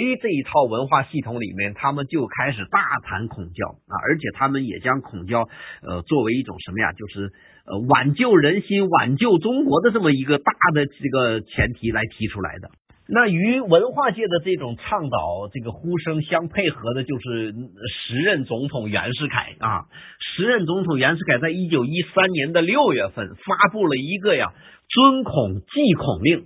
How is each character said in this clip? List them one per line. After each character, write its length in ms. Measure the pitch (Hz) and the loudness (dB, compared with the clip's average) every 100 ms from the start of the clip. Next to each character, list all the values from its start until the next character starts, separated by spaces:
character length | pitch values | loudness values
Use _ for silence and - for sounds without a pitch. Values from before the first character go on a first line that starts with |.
| 247 247 | 0 -2
这 80 | 233 | -2
一 140 | 151 | -2
套 200 | 135 151 | 0 2
文 240 | 127 110 135 | 2 0 0
化 160 | 147 | 0
系 180 | 135 156 | 0 -6
统 180 | 123 120 | -6 -6
里 140 | 104 92 | -6 -4
面， 180 | 101 | -6
他 200 | 101 139 | -4 -4
们 120 | 143 139 | -4 -4
就 200 | 165 117 | -4 -2
开 240 | - 135 | -2 -4
始 140 | 110 95 | -4 -2
大 300 | - - 135 | 0 0 -4
谈 260 | - 101 113 | -6 -8 -8
孔 220 | - 85 | -10 -12
教 160 | 87 92 | -8 -8
啊， 240 | - - 98 113 | -8 -10 -4 0
而 120 | 160 | 0
且 120 | 113 | -2
他 160 | - 135 | -2 -2
们 160 | 135 127 | 0 -4
也 140 | 85 | -4
将 200 | 123 135 | -2 -2
孔 260 | - 95 90 | -4 -10 -2
教， 220 | 117 113 - - - | -2 -2 -6 -18 -16
呃， 200 | - 90 | -8 -8
作 220 | 90 147 | 0 0
为 100 | 110 | 2
一 100 | 123 | 0
种 140 | 120 85 | -4 -10
什 140 | - | -8
么 80 | 95 | -2
呀， 100 | 101 | -2
就 160 | 87 107 | -4 -10
是， 240 | 101 98 - - _ - | -8 -8 -10 -20 _ -10
呃， 140 | 101 123 | -4 4
挽 260 | 127 135 | 4 4
救 220 | 143 247 185 | 2 6 6
人 260 | 143 196 | 6 2
心、 280 | - 202 190 | 0 0 4
挽 260 | 165 120 131 | 4 2 2
救 220 | 240 175 | 4 4
中 260 | 214 262 | 2 0
国 180 | 285 156 | 2 4
的 100 | 226 | 2
这 100 | 214 | 4
么 100 | 165 | 2
一 120 | 139 135 | 2 2
个 120 | 143 | 0
大 120 | - - 185 | 0 2 2
的 120 | 151 143 | 4 0
这 240 | - 139 | -2 -2
个 300 | 131 123 110 | 0 2 0
前 320 | 107 - 110 | -4 -2 -2
提 160 | 117 113 | -2 -4
来 120 | 110 113 - | -2 -4 -4
提 100 | 110 | -6
出 140 | 104 | -4
来 180 | 87 - | -8 -8
的。 100 | - _ _ _ - | -16 _ _ _ 0
那 220 | 220 226 | 2 4
于 320 | 165 208 254 | 4 2 0
文 320 | 220 165 240 | 4 4 4
化 200 | 240 269 | 2 0
界 180 | 214 214 | 0 0
的 100 | 175 | 0
这 160 | 175 185 | 0 -2
种 220 | 127 117 | -4 -8
倡 320 | - 208 147 | -4 -4 -2
导、 400 | 107 80 87 101 | -2 -2 -6 -8
这 80 | 135 | -10
个 120 | 113 | -10
呼 260 | - 160 175 | -8 -4 -4
声 240 | 160 156 | -2 -4
相 260 | 156 170 165 | -2 -2 -2
配 220 | - 180 | -2 -2
合 240 | 127 113 | -2 -4
的 100 | 127 | -4
就 160 | 127 131 | -4 -6
是 320 | 123 113 110 | -6 -4 -4
时 640 | 110 127 95 113 - - 120 | -8 -12 -14 -12 -10 -6 -2
任 300 | 190 175 120 | 0 0 -2
总 240 | 117 143 | -4 -4
统 200 | 135 107 | -6 -4
袁 240 | 101 98 | -2 -2
世 140 | 127 143 | -4 -4
凯 300 | - - - | -4 -6 -4
啊。 240 | 110 104 - - - - | -4 -4 -6 -18 -20 -16
时 220 | - - | -10 -2
任 220 | 214 240 160 | 0 2 0
总 200 | 185 175 | 0 0
统 120 | 139 | 2
袁 200 | 131 165 | 2 2
世 80 | 175 | 0
凯 120 | 120 | 0
在 120 | 160 | 0
一 180 | 175 175 | -2 0
九 160 | 156 | 0
一 180 | 120 170 165 190 | 0 -2 -2 2
三 140 | 185 | 2
年 240 | 170 143 | 2 0
的 80 | 170 | 2
六 320 | 165 262 262 | 2 4 4
月 160 | 131 98 | 2 0
份 180 | - 95 | -4 -10
发 420 | - - - 190 | -10 -4 2 2
布 120 | 214 180 | 2 0
了 100 | 135 | 0
一 220 | 139 196 | -2 -2
个 180 | 196 151 | 0 2
呀 160 | 98 - - - - | 0 -6 -20 -20 -2
“尊 380 | - 269 262 247 | 6 6 6 0
孔 340 | 156 104 98 | 0 0 -2
祭 340 | - 285 277 165 | -6 2 2 4
孔 260 | - 95 | 0 0
令” 220 | 131 165 | 2 0